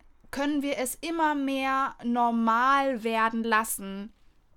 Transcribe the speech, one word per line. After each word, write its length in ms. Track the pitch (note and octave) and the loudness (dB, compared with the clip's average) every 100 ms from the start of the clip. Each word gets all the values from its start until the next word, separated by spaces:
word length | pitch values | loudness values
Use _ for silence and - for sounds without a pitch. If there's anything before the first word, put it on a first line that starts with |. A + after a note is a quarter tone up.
| - - - | -18 -20 -12
können 320 | - C#4+ D4+ | -4 -2 0
wir 160 | C#4 C4+ | -2 -2
es 180 | B3+ - | -4 -6
immer 380 | D#4+ E4+ D#4 | -6 0 0
mehr 600 | D4 C4+ C4+ C4+ C4+ C4+ - | 0 -2 -2 0 0 -2 -4
normal 1000 | A#3+ A#3+ A#3+ A#3 A3+ A3+ B3+ C#4 C4+ B3 | -2 2 2 2 2 2 4 4 2 -2
werden 400 | A3+ A3+ A3+ A3+ | -2 0 0 0
lassen, 680 | A3+ G#3+ A3+ - G3 G3 G3+ - - _ _ | 2 2 2 -6 -8 -10 -12 -16 -20 _ _